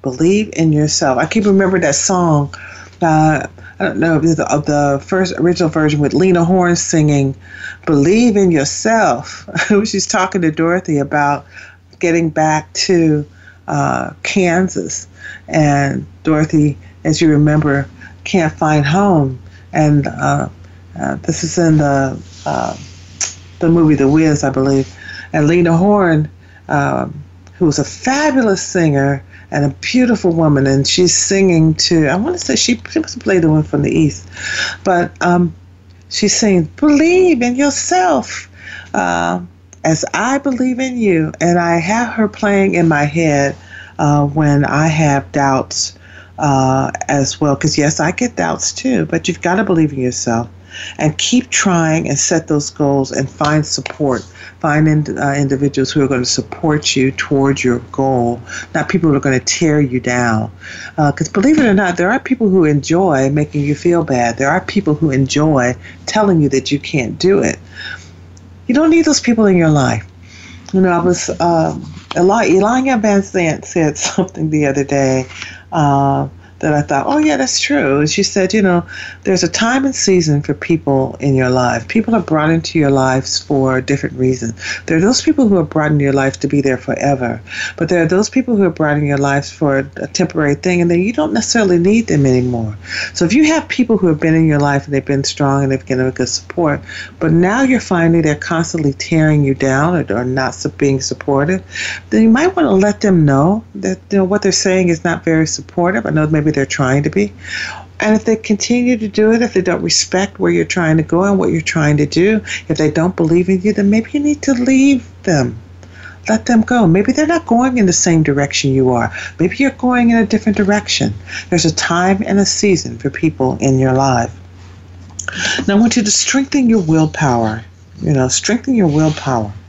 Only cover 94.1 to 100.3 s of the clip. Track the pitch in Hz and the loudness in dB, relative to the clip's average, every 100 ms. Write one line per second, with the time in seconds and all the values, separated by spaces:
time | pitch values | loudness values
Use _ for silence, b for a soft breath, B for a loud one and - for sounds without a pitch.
94.1 | 151 165 160 160 147 143 139 143 139 - | 2 2 4 4 2 2 0 -2 -6 -2
95.1 | 139 139 - 143 139 139 135 - 127 131 | -4 -2 -2 0 0 0 -2 -2 -2 -2
96.1 | 131 127 - - - 165 143 B B B | -2 -4 -6 -8 -2 -2 -2 B B B
97.1 | - 165 165 180 233 269 247 - 180 165 | -6 0 2 2 2 2 0 0 0 2
98.1 | 170 156 147 - 165 165 165 147 135 - | 2 0 -2 -4 -4 -2 -2 -2 -4 -2
99.1 | 165 156 151 139 135 135 135 156 180 131 | 2 4 2 2 0 0 0 0 -2 -2
100.1 | 104 123 | -4 -2